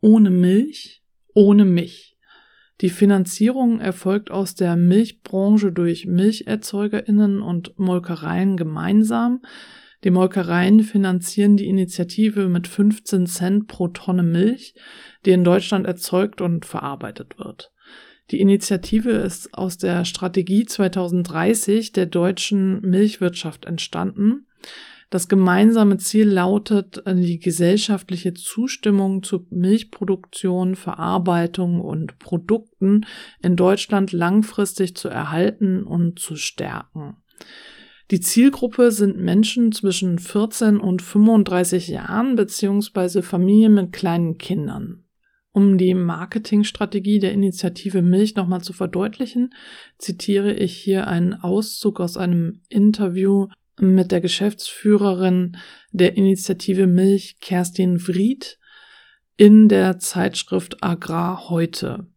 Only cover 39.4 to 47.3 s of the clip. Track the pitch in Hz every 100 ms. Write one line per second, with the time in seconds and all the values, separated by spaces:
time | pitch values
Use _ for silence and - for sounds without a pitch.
39.4 | 214 247 233 214 202 180 185 170 175 208
40.4 | 220 - 220 208 196 180 175 208 214 220
41.4 | 190 180 180 185 175 160 - 190 254 240
42.4 | 202 - 196 202 208 208 180 185 175 180
43.4 | 185 208 220 208 180 - 190 170 170 160
44.4 | - 196 147 139 - - _ _ _ _
45.4 | _ 202 196 190 180 185 175 165 180 226
46.4 | 214 208 208 - 208 208 190 208 190